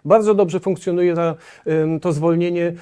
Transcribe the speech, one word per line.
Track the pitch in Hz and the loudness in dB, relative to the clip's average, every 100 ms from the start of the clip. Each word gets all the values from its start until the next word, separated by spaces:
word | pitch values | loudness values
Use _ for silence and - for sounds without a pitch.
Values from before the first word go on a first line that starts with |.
bardzo | 147 220 214 | 2 2 4
dobrze | 202 180 180 | 2 0 -2
funkcjonuje | 196 180 190 175 175 | -4 -4 -4 0 0
ta, | 170 170 165 - - 160 | 0 -2 -4 -12 -12 -4
ym, | 156 156 160 | -2 0 -2
to | 180 | -2
zwolnienie | 147 165 170 175 175 170 170 | 0 0 2 0 -2 -4 -6